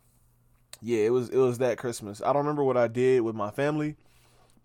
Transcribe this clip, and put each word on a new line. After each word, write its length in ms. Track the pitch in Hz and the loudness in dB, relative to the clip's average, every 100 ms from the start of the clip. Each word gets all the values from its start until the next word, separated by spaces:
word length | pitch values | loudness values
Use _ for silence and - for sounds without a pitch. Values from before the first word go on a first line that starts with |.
| _ _ _ _ _ _ _ - | _ _ _ _ _ _ _ -16
yeah, 180 | 107 117 | -2 2
it 120 | 107 | 2
was, 160 | 127 117 | 2 2
it 100 | 123 | 2
was 200 | 131 120 | 2 2
that 200 | 123 110 | 0 -2
Christmas. 440 | 127 120 107 101 | -4 -8 -10 -6
I 60 | - | -2
don't 100 | 135 | 0
remember 260 | 143 147 | 0 0
what 140 | 135 123 | 0 2
I 100 | 117 | 2
did 360 | 117 127 131 | 2 2 4
with 120 | 113 110 | 2 -2
my 160 | 104 | -6
family, 460 | 107 143 151 151 147 _ _ _ _ _ _ | -2 -2 -2 -4 -8 _ _ _ _ _ _